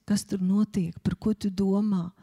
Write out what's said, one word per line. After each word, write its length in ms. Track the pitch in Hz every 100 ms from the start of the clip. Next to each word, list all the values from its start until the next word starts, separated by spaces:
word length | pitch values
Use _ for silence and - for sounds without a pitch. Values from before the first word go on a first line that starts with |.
| -
kas 200 | 202 -
tur 140 | 202
notiek, 540 | 185 202 214 208 170 -
par 140 | - -
ko 180 | 220
tu 160 | 214 202
domā. 640 | 185 196 196 214 190 175 -